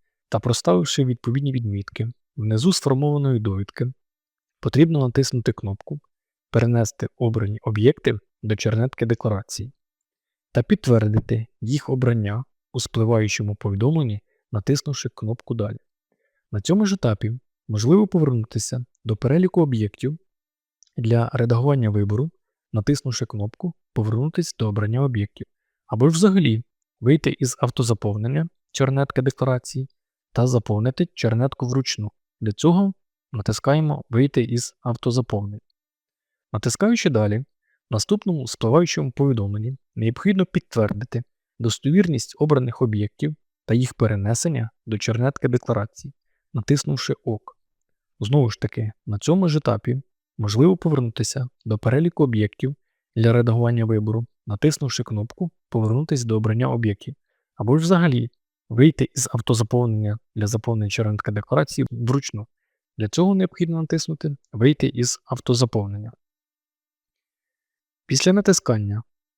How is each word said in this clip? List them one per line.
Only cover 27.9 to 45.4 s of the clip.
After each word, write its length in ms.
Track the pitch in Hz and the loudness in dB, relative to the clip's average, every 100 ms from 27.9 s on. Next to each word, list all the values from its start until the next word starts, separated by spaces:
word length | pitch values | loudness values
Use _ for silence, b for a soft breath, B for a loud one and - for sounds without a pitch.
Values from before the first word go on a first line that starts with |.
| 110 107 104 117 147 165 - _ | 0 -2 -2 -2 -2 -4 -8 _
чернетки 520 | - 131 135 139 - | -2 0 2 0 0
декларації 640 | 131 - 131 127 - 131 135 _ _ _ _ | -2 0 -2 -2 -4 -8 -8 _ _ _ _
та 140 | - 127 | 0 2
заповнити 640 | 123 - 104 120 - 175 | 2 0 0 0 0 -4
чернетку 540 | - 117 113 135 - 123 | -2 0 0 0 -2 -4
вручну. 420 | 131 131 - 104 - _ _ | -2 -2 -6 -8 -10 _ _
Для 120 | 110 | -6
цього 420 | 101 156 175 196 - _ _ _ | 0 2 4 2 -2 _ _ _
натискаємо 720 | 113 101 104 - 151 156 143 - | -6 -4 -2 0 2 2 -2 -2
«Вийти 340 | 117 143 135 | 2 2 2
із 300 | 117 120 - - | 0 -2 -4 -8
автозаповнення». 800 | 123 120 127 123 117 101 101 107 - _ _ _ _ _ _ _ _ | -6 -4 -2 -2 -2 -4 -6 -10 -18 _ _ _ _ _ _ _ _
Натискаючи 580 | 107 120 - 208 233 175 | -6 -4 0 2 2 2
«Далі», 280 | 113 104 107 | 2 2 0
в 60 | 143 _ _ _ - | -6 _ _ _ -6
наступному 560 | 110 - 208 196 160 123 | -4 0 -2 0 -4 -6
спливаючому 640 | - 113 147 175 - 139 | -4 2 4 2 0 -4
повідомленні 640 | - 139 120 98 104 113 139 _ | 0 0 0 -2 -4 -6 -10 _
необхідно 520 | - 110 120 196 190 175 | -4 -4 0 0 2 0
підтвердити 760 | - - 117 104 104 120 120 - _ _ - | -2 -2 0 0 -2 -6 -8 -8 _ _ -4
достовірність 800 | 117 - 135 180 175 127 - - | -4 -2 2 4 4 0 -6 -2
обраних 440 | 151 135 127 - | 2 2 0 0
об'єктів 540 | 123 104 104 - 151 151 _ _ | 0 0 -4 -4 -6 -6 _ _
та 100 | - | 0
їх 200 | 117 127 | 0 0
перенесення 760 | - 110 104 101 117 170 135 113 - - | 0 0 2 -2 -2 -2 -4 -6 -10 -8
до 120 | 107 | -4
чернетки 500 | - 113 127 - | -2 0 -2 0